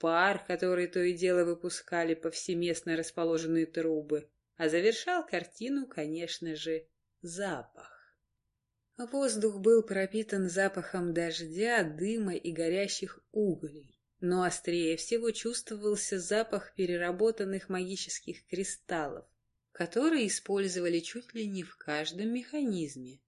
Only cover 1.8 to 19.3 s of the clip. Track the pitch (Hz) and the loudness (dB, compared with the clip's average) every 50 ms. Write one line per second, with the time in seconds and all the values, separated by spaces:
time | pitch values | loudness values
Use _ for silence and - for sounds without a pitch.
1.8 | - - - 170 170 165 165 160 - 165 165 - - - 180 170 175 175 165 165 | -8 -2 0 0 2 2 0 0 0 -4 -4 -4 -4 -2 -2 0 2 0 0 -2
2.8 | - 175 165 165 165 160 - - 170 165 165 160 165 160 165 165 160 160 - 165 | -2 -2 -2 -2 -2 -4 -2 0 0 2 2 2 2 2 2 2 2 2 0 -2
3.8 | 165 165 160 151 151 147 151 147 147 - _ _ _ _ _ _ 170 156 156 170 | 0 2 0 0 0 0 -2 -2 -2 -6 _ _ _ _ _ _ 0 2 2 4
4.8 | 180 220 226 226 - - 359 359 320 - - 175 170 - - - 220 247 277 285 | 4 4 2 2 -2 0 0 0 0 -2 -4 -4 -6 -6 -12 -10 -6 -4 -2 -2
5.8 | 269 - - - 151 151 156 165 170 165 - - 170 165 156 151 156 160 160 160 | -4 -4 -6 -6 -4 -4 -4 -4 -4 -6 -6 -6 -6 -6 -6 -4 -4 -4 -4 -4
6.8 | 160 _ _ _ _ _ _ _ - 170 170 180 202 196 165 131 113 - _ - | -4 _ _ _ _ _ _ _ -14 -10 -6 -4 -4 -4 -4 -4 -8 -12 _ -20
7.8 | - - - - - _ _ _ _ _ _ _ _ _ _ _ _ _ _ _ | -20 -20 -20 -20 -20 _ _ _ _ _ _ _ _ _ _ _ _ _ _ _
8.8 | _ _ _ - 247 233 269 277 277 262 220 214 208 220 202 202 190 220 233 226 | _ _ _ -12 -10 -4 0 2 2 2 2 2 2 0 0 4 6 8 8 8
9.8 | 220 220 196 190 190 190 - 220 220 214 - 196 190 180 170 190 196 196 190 190 | 8 4 0 0 0 0 0 -2 -2 0 0 0 0 0 2 2 2 2 0 -2
10.8 | 170 - - 185 175 175 165 170 170 170 160 165 170 160 160 180 208 233 240 226 | -8 -4 -4 -2 -2 0 0 0 0 0 -2 -6 -6 -8 -4 -2 0 2 4 2
11.8 | 185 156 151 151 170 202 226 233 214 190 175 151 - 170 165 160 165 165 175 190 | 2 0 -2 -2 -2 -2 0 0 0 -2 -2 -2 -4 -4 -2 0 0 2 2 2
12.8 | 202 196 - - - 185 - - _ _ - 214 214 196 165 - - 151 - - | 0 -2 -2 -6 -6 -8 -10 -14 _ _ 0 2 2 2 2 0 -4 -10 -12 -14
13.8 | - - _ _ _ _ _ _ 185 175 180 185 180 175 170 - - - 170 175 | -20 -20 _ _ _ _ _ _ 0 2 2 4 2 2 0 -2 -2 0 0 2
14.8 | 170 160 165 160 - - 233 233 226 233 220 - - 226 240 - - - 226 208 | 2 2 0 0 0 0 0 0 2 0 -2 -2 -4 -4 -4 -4 -6 -6 -10 -4
15.8 | 208 208 208 196 - - - 190 170 - 208 214 226 226 - 196 - - _ - | 0 0 0 0 0 -2 -2 -4 -2 0 0 0 0 0 -2 -4 -4 -6 _ -2
16.8 | 190 175 175 170 175 175 175 180 214 226 226 220 202 196 196 190 - - 190 185 | 0 0 0 0 0 -2 2 2 2 2 2 2 -2 -2 -2 -4 -4 -4 -2 -2
17.8 | 185 180 196 185 - - - - - - - - _ _ - 175 190 - - - | -2 -4 -4 -8 -6 -8 -8 -8 -8 -10 -12 -12 _ _ -4 -4 -4 -4 -6 -10
18.8 | _ _ 180 165 151 139 - - - _ | _ _ -2 -2 -2 -2 -4 -8 -12 _